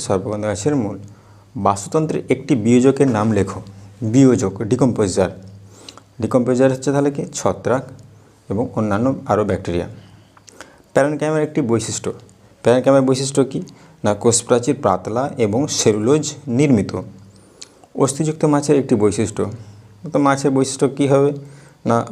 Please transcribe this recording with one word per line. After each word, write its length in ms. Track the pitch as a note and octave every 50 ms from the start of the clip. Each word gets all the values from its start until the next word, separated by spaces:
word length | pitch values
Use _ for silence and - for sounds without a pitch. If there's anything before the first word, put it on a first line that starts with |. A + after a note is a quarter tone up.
| - -
সর্পগন্ধা 400 | G#2 F#2+ G2 G#2+ G#2+ G#2 G#2+ G#2+
গাছের 240 | G2+ G2 - D3+ D3 C#3 G#2+
মূল। 140 | G2 G2+ - - - - - - - - - - _ - G2 G2
বাস্তুতন্ত্রের 560 | F#2+ G2 G2 - - - D#3+ D#3+ D#3 - C#3+ - - C3+
একটি 200 | - - - D#3 A#2 G2+
বিয়োজকের 440 | A2+ B2 B2 B2 C3+ C3+ - C#3+ C3+ A2+ G#2
নাম 100 | G#2 A2 A2 G2
লেখো। 220 | F#2+ F#2+ - G#2 - - - - - - - - A#2 A2 A2
বিয়োজক, 400 | C3+ C3+ B2+ A#2+ G2 F#2+ F#2+ F#2+ - A#2 G2+
ডিকম্পোজার। 600 | B2+ A#2+ C#3+ B2 A2 - G#2+ F#2+ F2 G#2 F#2 E2 - - - - - - - - - - - - - - - _ _ -
ডিকম্পোজার 480 | G#2+ G#2+ - B2+ A#2 B2 B2+ B2 C3+ C3 C3
হচ্ছে 160 | C3 - D3 C#3
তাহলে 180 | C#3+ C#3 C#3+
কি? 120 | C#3 C3+ - - - -
ছত্রাক 440 | - G2+ F2+ - - G#2 A#2+ - - - - - - - - - - - _ _ _ -
এবং 120 | A2 G#2 C3 - - A#2+
অন্যান্য 300 | A2 G#2+ G2 G#2 A#2+ C3 - - - -
আরও 120 | A2 G#2 G#2+ G2
ব্যাকটেরিয়া। 380 | F#2+ F2+ - - E2+ F2 E2+ G#2+ - - - - - - - _ _ _ _ - - - - - - - _ _ -
প্যারেনকাইমার 500 | C3+ C#3 D3 D3+ D3 D3+ D#3 D#3 D#3 D3+ D3
একটি 120 | D3+ E3 C#3 A2+
বৈশিষ্ট্য। 380 | A#2 A2+ A2+ - - - - G2+ - - - - - _ _ - _ _ -
প্যারেনকাইমার 400 | A2+ A#2+ B2+ B2+ C3+ C#3 C3+ C3 C3
বৈশিষ্ট্য 320 | C3+ C3 C3+ C3+ - C#3+ C3 C3+
কি? 80 | - - F#3 - - - - - - _ -
না, 60 | G#2 G#2 G2+ -
কোষপ্রাচীর 540 | A#2+ A2+ - - - B2 A#2+ A#2+ D3 C#3+ C#3+ -
পাতলা 380 | G2+ F#2+ F#2 - - G#2+ A#2+ C3+ D3 - - A2+
এবং 220 | G#2 G2+ B2 D3 - - -
সেলুলোজ 440 | - A2+ G#2 G#2+ G#2+ A#2+ D3 D#3 - - - - - - A#2 B2
নির্মিত। 320 | C#3 C3+ C3 G2+ F#2+ - - F#2+ F2+ - - - - - - - - - - - - - _ _ - - - - C#3+
অস্থিযুক্ত 420 | C3+ C#3 - D#3+ D3+ D3+ D#3 - D3+ D3
মাছের 220 | C#3+ C#3+ - D3 C#3
একটি 140 | C3 C#3 B2+ G2+ G#2
বৈশিষ্ট্য। 400 | G#2 G2 - A2 F#2+ - - G2 G2+ G#2+ - - - - - - - - - - D#3
তো 60 | - D3+
মাছের 320 | C#3+ C#3 C3+ C3+ C#3 D3 C3+ C3+
বৈশিষ্ট্য 300 | C3+ C3 - - D3 C3 C#3+ -
কী 100 | C#3+ C3 C#3
হবে? 180 | C#3 C#3 C#3 C#3+ - - - - - - - - _ -
না, 120 | A#2 A#2 A#2 A2+ -